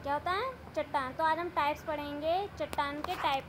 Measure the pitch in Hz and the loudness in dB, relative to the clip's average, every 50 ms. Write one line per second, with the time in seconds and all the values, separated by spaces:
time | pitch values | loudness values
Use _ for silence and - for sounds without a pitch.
0 | - 277 285 294 294 349 359 392 466 523 508 - - - - 320 294 294 - 294 | 0 2 0 2 2 2 2 2 0 -2 -4 -6 -12 -6 -4 -4 -4 0 0 0
1 | 262 254 262 - 320 311 320 320 349 349 320 339 294 285 302 294 - - 311 294 | 0 0 -2 2 4 4 4 4 0 0 2 2 2 2 2 0 -2 -4 -2 -2
2 | 294 285 294 294 294 320 330 370 403 392 - - 311 294 - - 294 285 285 294 | -2 -4 -4 -2 0 2 2 2 2 -2 -2 -4 -4 -2 0 0 0 0 0 -4
3 | 294 - 370 - - 311 277 269 262 | -4 -4 -4 0 2 2 2 2 -2